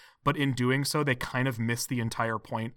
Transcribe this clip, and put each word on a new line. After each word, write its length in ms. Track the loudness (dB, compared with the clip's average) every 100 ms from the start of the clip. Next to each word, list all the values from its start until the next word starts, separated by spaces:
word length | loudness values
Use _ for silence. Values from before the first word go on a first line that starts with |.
| -20 _ -2
but 100 | 2
in 160 | 2
doing 320 | 2 2 2
so 200 | 2 0 0
they 100 | 0
kind 320 | -2 0 0
of 100 | 0
miss 300 | -2 -2 -2
the 140 | -2
entire 360 | -2 0 0 -2
point 360 | -4 -6 -6